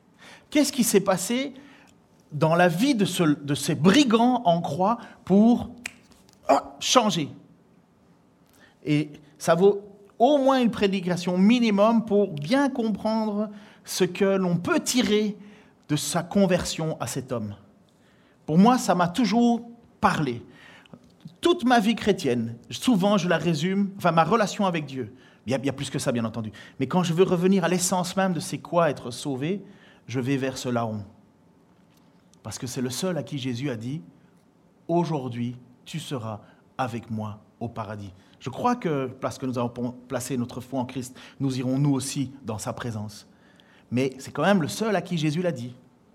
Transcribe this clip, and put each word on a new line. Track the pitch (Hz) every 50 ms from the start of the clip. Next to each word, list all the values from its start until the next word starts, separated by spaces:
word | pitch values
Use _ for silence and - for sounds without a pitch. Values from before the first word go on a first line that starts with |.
| _ _ _ _ - - - - _ -
Qu'est-ce | - 302 277 -
qui | - - 226
s'est | - - 190
passé | - 196 185 175 - - 240 254 277 285 - - - - - - - _ _ _ _ _ _ _ _ -
dans | 151 143 160 156 165
la | 170 180
vie | 180 160 175 247 294 277
de | 208 190
ce, | - - - 175
de | 151 147 - 143 139 147
ces | - - 180 160
brigands | - 151 190 196 302 294 233 214 226 233 254 254 240 -
en | 175 165 175
croix | 175 - 139 170 185 208 240 240 - - - - -
pour, | - 180 202 220 233 240 - - - - - - - - - _ _ _ _ _ _ _ _ -
ah, | - - - - - - -
changer ? | - - - 254 226 208 151 170 143 120 - - - _ _ _ _ _ _ _ _ _ _ _ _ _ _ _ _ _ _ _ _ _ _ _ - _ _ _ -
Et | - 147 147 151 - - - - - _
ça | - - 175 165
vaut | 170 196 202 202 - - - - - - - _ -
au | 226 277 302
moins | 277 262 262 269 262
une | 240 226
prédication | - - 208 196 190 190 170 180 175 175 - 185 180
minimum | 185 190 214 247 247 240 220 202 196 208 226 233 226 -
pour | - 202 202 202 -
bien | 156 143 143 160 247 277 285 277
comprendre | 277 254 220 226 196 - - 214 220 220 220 214 202 208 214 208 - - - - - - -
ce | - - - 185
que | 180 180 - 202
l'on | 196 196 190 185 175 175
peut | 175 - - 339 302
tirer | - - - 254 214 196 208 214 214 208 208 - - - - - - _ _ _ _
de | - 147
sa | 147 - - - 170
conversion | 170 - - 202 196 175 180 170 - - - - 160 160 156 -
à | 139
cet | 120 - 139 127 -
homme. | 127 117 107 101 101 - - _ _ _ _ _ _ _ _ _ _ _ _ _ _ _ _
Pour | - 151 180
moi, | 202 240 254
ça | 247 - 196 175
m'a | 175 175
toujours | 175 - 269 247 180 214 240 240 233 233 233 - - - - - _ _ _
parlé. | - 190 160 - - 127 117 117 - - - - - - - - - _ - - _ _ _ _ - - - _
Toute | - 349 339 349 226
ma | 254 247 233
vie | 190 233 226
chrétienne, | - - 214 196 - - 131 120 120 113 117 117 - - -
souvent | 123 - - - 160 175 190 202 214
je | 190 160
la | 180 170
résume, | 151 156 175 165 139 160 190 190 202 202 190 -
enfin | - - 175
ma | 165 165 160
relation | 156 226 226 208 - - - 202
avec | 185 170 160 147
Dieu, | 131 131 131 117 104 - - - - _ _ -
il | 104
y | 131
a, |
il | 127 131
y | 139
a | 131
plus | - 143 -
que | -
ça | 143 - 143
bien | 120 120 113
entendu, | - 110 117 107 104 - - - - - -
mais | 135
quand | 135 175 185
je | 175 180 160
veux | 175 190
revenir | - 185 170 180 190 196 190 170
à | 165
l'essence | 180 180 - - 196 180 170 - -
même | 196 190 190 175
de | 147
c'est | - - 151 131
quoi | - - 170 175 170 151
être | 127 - - 120
sauvé, | 120 - - 147 131 123 143 165 208 190 - - - - - - - _ _
je | - 117 135
vais | 120 135 139
vers | 131 131 131 127 -
ce | - 127
larron. | 120 117 117 110 107 104 101 - - _ _ _ _ _ _ _ _ _ _ _ _ _ _ _ _ _ _ _ _ _ _ _ _ _ -
Parce | 107 -
que | - 143
c'est | 120 - 139
le | 123 123
seul | 123 - 185 185 175
à | 147 117
qui | - 151
Jésus | 139 123 131 120 117 139 147
a | 120
dit, « | 107 113 127 143 165 - - - _ _ _ _ _ _ _ _ _ _ _ _ _ _
Aujourd'hui, | - 170 175 170 147 160 139 127 127 117 120 117 123 123 - - - _ _ _
tu | - - 156
seras | - - 151 117 110 110 107 101 - - _ _ _ _ _
avec | - 135 113 117 113 - -
moi | 113 107 107 107 104 104 - _ _ -
au | 117
paradis. » | 117 - 120 107 98 107 101 101 95 92 - _ _ _ -
Je | - 127
crois | - - 247 247 247
que, | 247 - 170 151 135 131
parce | 123 127 - - 123 123
que | - 135
nous | 131 120
avons | 123 120 120
pon-, | - 123 120 123 120 - -
placé | - 135 120 127 - 139
notre | 120 117 113 - 127
foi | - - 135 131
en | 120
Christ, | 127 - 135 120 - - - - - - -
nous | 139 135 127 131
irons | 120 127 131
nous | 135 147 143
aussi | 135 127 - - - 147 131 - - - -
dans | 107 107
sa | 104 - 123
présence. | 110 - - 120 107 107 104 107 - - - _ _ _ _ _ _ _ _ _ _ _ _ -
Mais | 113 123 135 135 - -
c'est | - 113
quand | - 147 151
même | 190 202 185
le | 143 123
seul | - - 214 226 202
à | 175
qui | 175 - 180
Jésus | 160 151 156 143 180
l'a | 180 175
dit. | 147 117 120 123 123 - - _ _ _ _ _